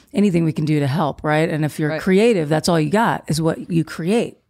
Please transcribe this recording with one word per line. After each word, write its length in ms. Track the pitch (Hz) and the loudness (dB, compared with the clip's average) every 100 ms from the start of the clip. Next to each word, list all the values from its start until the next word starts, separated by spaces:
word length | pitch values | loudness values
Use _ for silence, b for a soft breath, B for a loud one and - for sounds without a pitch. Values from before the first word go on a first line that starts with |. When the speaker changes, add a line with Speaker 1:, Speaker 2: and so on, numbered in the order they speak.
| B | B
Speaker 1:
anything 300 | - 202 170 | 0 2 2
we 80 | 165 | 0
can 120 | 151 | 0
do 160 | 160 151 | 0 0
to 60 | 139 | 0
help, 360 | 147 147 - | 0 -2 -2
right? 280 | 151 151 165 | -2 0 0
And 160 | 160 151 | 0 -4
if 120 | - | -2
you're 120 | 151 | -4
Speaker 2:
Right. 100 | 156 | -2
Speaker 1:
creative, 480 | - 185 233 202 147 | 2 4 4 2 0
that's 200 | 156 - | 0 2
all 120 | 170 | 2
you 100 | 151 | 2
got 340 | 202 220 147 - | 2 0 -2 -4
is 140 | 151 | -2
what 280 | 160 - - | -2 -2 -2
you 140 | 165 | -2
create. 540 | 156 - 165 233 185 - _ | -2 -4 -2 -2 -2 -8 _